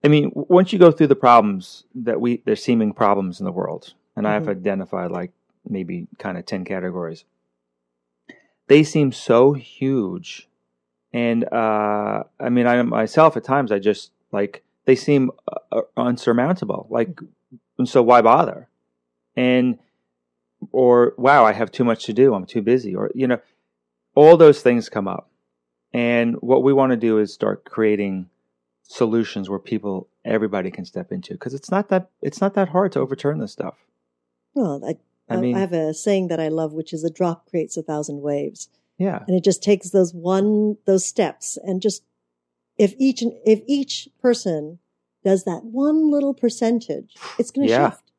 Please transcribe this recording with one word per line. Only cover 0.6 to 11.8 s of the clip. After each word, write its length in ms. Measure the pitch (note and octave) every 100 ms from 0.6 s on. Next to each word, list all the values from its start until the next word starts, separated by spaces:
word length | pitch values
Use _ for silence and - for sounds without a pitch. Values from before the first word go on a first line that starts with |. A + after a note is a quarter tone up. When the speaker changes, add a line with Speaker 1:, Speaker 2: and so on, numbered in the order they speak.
| F#3
Speaker 1:
you 80 | G3+
go 140 | F3
through 140 | D#3 D3+
the 100 | C3+
problems 680 | B2+ A#2+ G#2+ F#2+ F#2 - _
that 260 | B2+ A#2 A2+
we, 220 | A#2+ A#2+
there's 180 | - G#2+
seeming 300 | - A#2+ G#2+
problems 480 | - G#2 G2+ F#2+ F2
in 60 | F#2+
the 60 |
world, 420 | F2 F#2 E2+ - _ _
and 140 | - G#2+
I've 140 | G#2
Speaker 2:
Mm-hmm. 80 | G#2
Speaker 1:
identified, 600 | G2 F#2 G2 F#2+ F#2+ F2
like, 220 | F2+ F2+ _ _ _ -
maybe 400 | G2 F2 F2+ - -
kinda 240 | G2+ F2
ten 240 | - G2 F2+
categories. 580 | F#2+ F2+ F2+ E2+ E2 _ _ _ _ _ _ _ _ _ _ _ - _ _ _
They 160 | D3
seem 300 | D3+ D#3 C#3
so 400 | A#2+ - A2+ C3+
huge. 960 | C#3+ - - C3+ C3+ G2 F2+ E2+ - _ _ _ _ _ _ _
And, 320 | B2 A#2 A#2 A#2+
uh, 720 | A#2 A2 G#2+